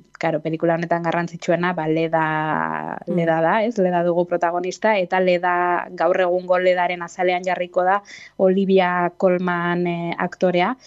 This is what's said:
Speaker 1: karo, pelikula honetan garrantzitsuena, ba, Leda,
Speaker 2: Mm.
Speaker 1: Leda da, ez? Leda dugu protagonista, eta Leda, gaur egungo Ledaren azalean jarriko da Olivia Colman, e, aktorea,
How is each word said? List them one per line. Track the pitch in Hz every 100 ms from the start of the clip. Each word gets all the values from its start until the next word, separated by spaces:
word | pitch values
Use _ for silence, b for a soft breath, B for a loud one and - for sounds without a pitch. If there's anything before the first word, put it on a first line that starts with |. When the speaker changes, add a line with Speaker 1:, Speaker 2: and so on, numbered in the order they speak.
| -
Speaker 1:
karo, | - 165 156
pelikula | 156 160 170 165
honetan | 170 170
garrantzitsuena, | 170 170 170 170 - 170 175
ba, | 175 156
Leda, | 160 165 160 156 156 156 113 80 80 78 -
Speaker 2:
Mm. | - 175
Speaker 1:
Leda | 165 160
da, | 165 214
ez? | 220 226
Leda | 185 175
dugu | 175 170 175
protagonista, | 175 170 175 180 - 220 208
eta | 180 185
Leda, | 185 180 180 175 175 175 -
gaur | 180 165 185
egungo | 180 180 180 180
Ledaren | 185 180 175 175
azalean | 170 - 180 180
jarriko | 185 175 180 185
da | 180 202 B B B -
Olivia | 190 190 190 190 180 180 175 -
Colman, | 190 180 180 175 175 175 175
e, | 170 170 -
aktorea, | 180 - 185 175 185 262